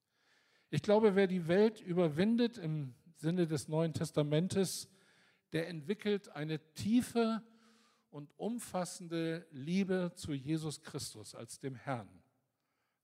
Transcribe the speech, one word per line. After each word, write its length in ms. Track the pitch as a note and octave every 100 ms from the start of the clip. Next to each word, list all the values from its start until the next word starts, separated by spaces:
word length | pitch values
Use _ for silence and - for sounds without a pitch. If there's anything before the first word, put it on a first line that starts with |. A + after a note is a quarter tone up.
| _ _ _ _ _ _ -
Ich 140 | D#3+
glaube, 320 | - G#3 A3 F#3+
wer 100 | G3
die 220 | F#3 D#3+
Welt 340 | F3+ A3 A3
überwindet 800 | F#3 F3 E3+ C#3+ G3+ A#3 A#3+ A#3
im 340 | E3 D#3 C#3 A#2 _ -
Sinne 300 | D#3 F3+ E3
des 220 | D3+ -
Neuen 260 | D#3 E3
Testamentes, 960 | - E3 - D3 D3+ F#3 G3 F#3 - - _ _ _ _ _ _
der 140 | D#3+ E3+
entwickelt 640 | E3+ C#3+ G#3+ G#3 G3+ -
eine 300 | D3 D3+ D#3 _
tiefe 720 | - G3 A#3+ A3+ A#3 A3+ A3+ - _ _ _ _ _ _
und 220 | D3 D3 -
umfassende 1080 | F3+ A#3+ - F#3 F3 - F3 E3 E3 E3 E3+
Liebe 600 | D3 C#3 F#3 F#3+ F#3 F3 -
zu 180 | -
Jesus 480 | C#3+ C3 D#3+ D#3 C#3
Christus 540 | - C#3+ - A2+ G2+ B2+
als 240 | A#2+ -
dem 160 | C#3 B2+
Herrn, 340 | - B2 F#2 F2+ _ _ _ _ _ _ _ _